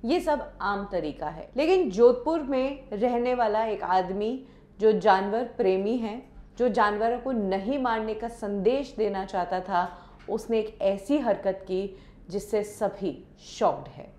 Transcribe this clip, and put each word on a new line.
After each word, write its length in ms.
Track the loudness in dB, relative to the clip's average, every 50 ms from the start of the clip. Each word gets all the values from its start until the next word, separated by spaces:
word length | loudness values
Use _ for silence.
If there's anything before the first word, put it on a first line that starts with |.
| 0
ये 140 | 2 0 2
सब 320 | 2 2 0 0 -2 -8 -10 -4 -2
आम 240 | -2 -2 -2 -4 -4
तरीका 380 | -4 -4 -4 -4 -6 -6 -8 -8
है। 200 | -8 -10 -14 -8 -2
लेकिन 320 | 0 4 4 4 4 4 2
जोधपुर 500 | 4 8 8 8 8 6 0 0 0 0
में 480 | 0 0 0 0 0 -2 -4 -8 -10 -10
रहने 420 | -4 -2 0 0 0 0 0 0 2
वाला 280 | 2 2 2 2 0 0
एक 180 | 0 -2 -4 -2
आदमी 640 | 2 2 2 2 0 -2 -2 -2 -2 -4 -6 -10 -16 -20 -20 -20 -20 -6 4
जो 120 | 4 4 4
जानवर 500 | 6 6 6 6 6 4 0 -2 -2 -2 -4 -4
प्रेमी 400 | 0 2 2 2 2 2 0 -2
है, 240 | -2 -4 -6 -8 -10 -12 -16 -20 -20 -20 -20 -4
जो 120 | 0 0 0
जानवरों 500 | 4 4 2 2 2 0 0 0 0 -2
को 120 | -2 -2
नहीं 480 | -2 -2 0 0 -2 -2 -2 -2 -2 0
मारने 340 | 0 0 0 0 -2 -4 -6
का 140 | -6 -6 -8
संदेश 640 | -8 -8 -6 -4 -4 2 2 2 2 2 -2 -6 -4
देना 280 | -2 -2 -2 0 -4 -6
चाहता 340 | -4 -2 -4 -2 -2 -4 -4
था, 280 | -4 0 0 0 0 0 -4 -14 -20 -20 -20 -18 -8 -6
उसने 300 | -6 -6 -2 -2 -2 0
एक 180 | 0 -2 -6 -2 0
ऐसी 340 | 0 0 0 0 0 0 0
हरकत 440 | 2 2 0 0 0 -2 -4 -4 -6
की 340 | -4 -4 -4 -4 -4 -8 -14 -20 -20 -20 -20 -16 -8
जिससे 340 | -6 -6 -4 -2 -2 -2 -2
सभी 540 | -2 -4 -4 -4 -4 -2 -2 -4 -4 -4 -6 -14 -20 -20 -20 -20 -18
शॉक्ड 380 | -4 0 0 0 0 0 -8 -14
है। 220 | -16 -18 -18 -20 -20